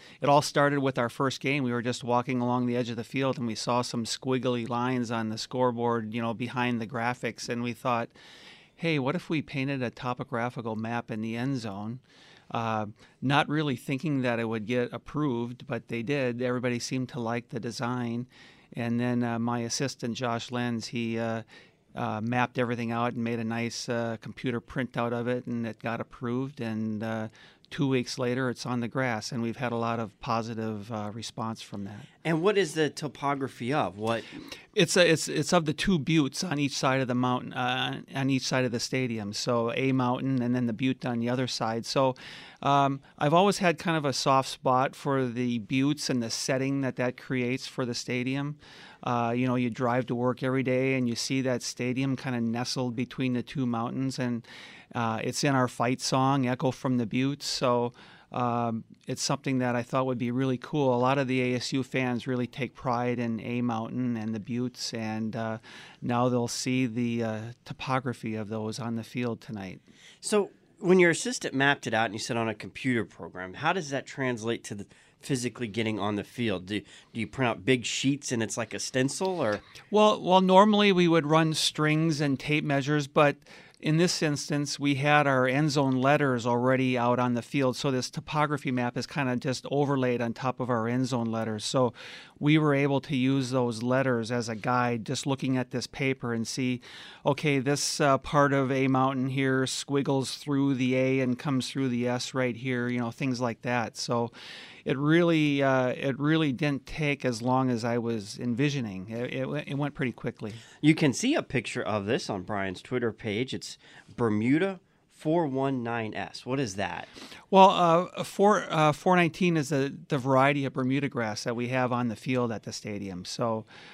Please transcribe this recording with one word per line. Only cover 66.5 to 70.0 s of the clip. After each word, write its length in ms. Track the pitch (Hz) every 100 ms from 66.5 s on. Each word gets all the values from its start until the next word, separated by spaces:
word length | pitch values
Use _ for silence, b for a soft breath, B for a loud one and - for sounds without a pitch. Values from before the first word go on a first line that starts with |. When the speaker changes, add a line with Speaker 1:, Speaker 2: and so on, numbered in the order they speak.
| - 131 127 127
Speaker 1:
the, 360 | 117 120 117
uh, 160 | 113 110 117 - -
topography 720 | 135 - 131 127 113 110 110
of 120 | 104
those 300 | 110 110 110
on 180 | 117 117
the 80 |
field 380 | 110 123 120 110
tonight. 400 | - 107 92 - _ B